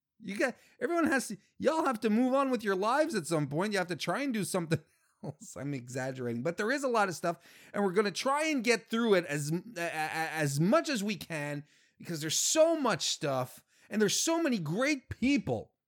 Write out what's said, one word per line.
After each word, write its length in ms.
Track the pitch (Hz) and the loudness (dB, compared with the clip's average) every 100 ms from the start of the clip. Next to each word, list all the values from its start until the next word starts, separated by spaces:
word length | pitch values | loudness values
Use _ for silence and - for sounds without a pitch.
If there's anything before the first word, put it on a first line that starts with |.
| _ _ | _ _
You 140 | 185 202 | -8 -2
got, 180 | 262 - _ - | -2 -2 _ -6
everyone 240 | 285 339 311 | -2 2 2
has 220 | 269 - | 2 -2
to, 100 | 202 _ - | -10 _ -2
y'all 280 | 208 320 302 | 2 2 0
have 120 | 220 | 0
to 100 | 226 | 2
move 240 | 214 254 | 4 4
on 160 | 269 269 | 4 2
with 120 | 247 | 0
your 140 | 214 190 | 0 0
lives 380 | 214 277 320 | 2 2 0
at 120 | 220 147 | -2 0
some 200 | 160 139 | 0 0
point. 260 | 147 208 | -2 0
You 60 | 202 | 0
have 100 | 175 | -2
to 80 | 160 | -4
try 240 | - 202 | -4 -2
and 140 | 277 | -2
do 100 | 220 | -2
something 340 | 180 190 160 156 - _ | -2 -2 0 -2 -2 _
<laughs> 220 | _ _ | _ _
else. 320 | 151 - - - | -14 -14 -14 -10
I'm 140 | 139 | -6
exaggerating, 680 | 139 120 127 131 131 120 117 | -8 -8 -6 -6 -6 -4 -4
but 160 | 151 175 | -4 -2
there 120 | 214 | -2
is 140 | 285 | -2
a 40 | 269 | 0
lot 200 | 233 196 | 2 0
of 60 | |
stuff, 240 | 160 170 - - - - | 0 -4 -4 -12 -20 -8
and 100 | 202 | -2
we're 100 | 202 | 0
gonna 180 | 180 202 | 2 0
try 380 | - 269 285 320 | 0 0 0 0
and 140 | 285 | 0
get 280 | 220 226 - | 2 0 0
through 240 | 226 233 | 0 4
it 100 | 185 165 | 4 4
as, 240 | 147 147 | -2 -2
a-, 300 | 175 196 170 | -4 -4 -6
a-, 500 | 170 156 156 151 160 | -4 -4 -4 -2 -4
as 260 | 156 147 139 | -2 0 2
much 300 | 175 311 330 | 4 4 2
as 120 | 240 | -2
we 140 | 208 175 | -4 -6
can, 480 | - 156 147 147 147 _ _ - | -6 -6 -6 -8 -10 _ _ -16
because 220 | - 160 | -10 -6
there's 180 | 156 - | -2 0
so 400 | - 311 320 320 | 2 4 4 4
much 300 | 247 170 - | 0 0 -2
stuff, 540 | - 147 131 127 - _ _ - | -2 -2 -2 -4 -10 _ _ -6
and 120 | 208 | 0
there's 200 | 208 - | 2 2
so 220 | 320 330 | 2 2
many 160 | 311 226 | 0 0
great 500 | 147 190 269 285 - | -2 0 0 -2 -6
people 640 | - 247 277 - 110 - _ | -2 2 2 0 -6 -8 _